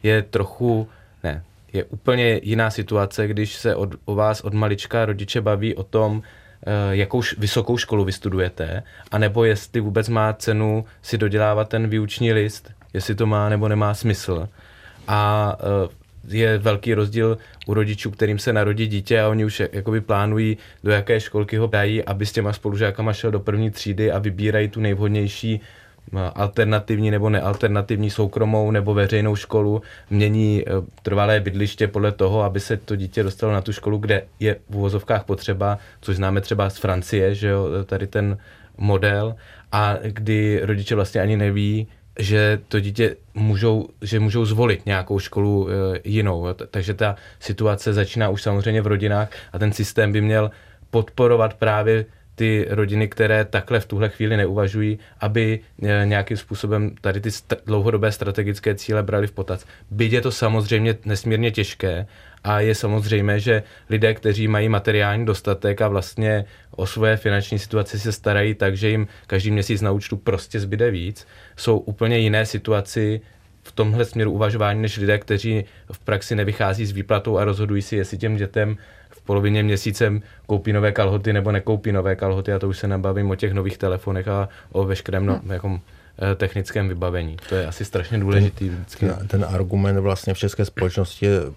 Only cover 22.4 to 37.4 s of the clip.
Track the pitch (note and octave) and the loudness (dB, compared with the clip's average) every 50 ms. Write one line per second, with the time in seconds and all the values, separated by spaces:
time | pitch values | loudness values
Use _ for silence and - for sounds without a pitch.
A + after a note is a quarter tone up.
22.4 | G2+ G#2 G#2 - - G#2+ G2+ G2+ A2 G2+ G2 - G#2+ A2 G#2 - - A2+ G#2+ G2+ | -2 -2 -4 -4 -4 -4 -2 0 0 0 0 0 -2 -2 -2 0 -2 -2 -2 0
23.4 | G2 - G#2 G#2 A2 A2 G2+ - - G#2+ G2+ F#2 G#2+ G#2+ D#2+ G2 G2+ G#2+ F2+ F#2 | -2 0 0 0 0 -2 -2 -4 -6 -4 -2 0 0 0 0 0 -2 -2 -2 0
24.4 | G#2 G#2+ G#2+ G#2+ G#2+ G#2 G#2 A2+ A2 G#2+ G2+ G2 G#2+ G#2 G#2 G#2+ G#2 G2 - - | 0 0 2 2 0 0 -2 -2 0 0 0 0 0 0 2 0 0 -2 -4 -4
25.4 | - A2+ A2 G#2 - - - - - - _ _ _ - - F#2+ F#2 F2 - - | -4 -2 -2 -4 -4 -12 -20 -20 -20 -20 _ _ _ -8 -6 -4 -4 -4 -2 -2
26.4 | G2+ G2+ - - A2 G#2 G#2+ G#2 G2+ - A2+ G#2 G#2+ G#2+ G#2 G#2 G2+ G#2+ G#2+ G2 | -2 -2 2 2 2 2 2 0 0 0 0 0 2 2 2 2 2 2 2 2
27.4 | D2 F#2+ G2+ - - A2 G#2 G2+ G2+ - A#2 G2+ G#2+ G#2 G2+ - G#2+ G2 - G#2+ | 2 0 -2 0 0 2 2 0 0 0 -2 0 0 -2 0 0 -2 -2 0 0
28.4 | A2 A2 A2 G#2+ G#2+ G#2+ A2 G#2 G2 G2+ G#2 G2+ G2+ G2 A2+ G#2+ G#2 G#2+ G#2 G2 | 0 2 2 2 2 2 2 2 2 2 2 2 2 2 2 2 2 2 0 -2
29.4 | - - - G#2+ G#2 G#2 G#2 A2 - - - - - - G2+ G2+ G#2 G#2+ G#2+ A2 | -4 0 0 2 2 2 0 0 -4 -8 -20 -20 -8 -2 2 2 4 4 4 4
30.4 | A2 G#2+ G#2 G#2 - - F#2+ G2 F2 - - - - G#2 G2 G2+ G2+ G#2 G#2+ G#2 | 4 4 2 2 0 0 -2 -2 -2 -4 -14 -8 -4 0 2 2 4 4 4 2
31.4 | G2 G2+ F#2+ G2 G#2 G2+ - - A2 G2+ - G#2 G2+ G#2 G2+ - G2 F#2+ G2+ A2 | 2 0 0 0 -2 -2 0 0 -2 0 2 2 0 0 2 2 2 2 2 2
32.4 | G#2 G2 F#2 G2 G2 - A#2 G2+ - - G#2+ G2+ F#2+ F#2 - - G#2+ G2 G2 - | 0 0 0 -2 -2 -2 -4 -4 -2 -4 -4 -4 -4 -4 -2 -2 -2 -2 -2 -2
33.4 | - G#2+ G#2 G2 F#2+ - G2+ - - G#2 G#2 G#2+ G#2 G#2 G#2 G2 - - _ - | -2 0 0 0 -2 -4 -6 -4 -2 -2 -2 -2 0 0 0 0 0 -6 _ -2
34.4 | G#2+ G#2+ G#2 - - _ G#2 G2+ G2+ G2 G2 G2+ - - A2+ G#2 - - G2+ F#2 | 0 0 0 -2 -6 _ -6 -2 -2 0 -2 -2 0 0 -2 -2 0 -2 -4 -4
35.4 | - - G2+ F#2 G2+ G2+ G2+ G2+ - - - - - - G2 F2+ F#2+ F#2+ F#2+ G2+ | -2 -4 -2 0 0 -2 -2 -2 -6 -16 -20 -14 -6 -4 -2 0 0 0 0 0
36.4 | G2 - A2+ G2+ G2+ G2 - - - G2 F#2 F#2 F2+ - - G2+ F#2+ F#2+ G2+ G2+ | 0 -2 -2 0 0 -2 -2 -2 -2 0 0 0 -2 -2 0 2 2 2 2 0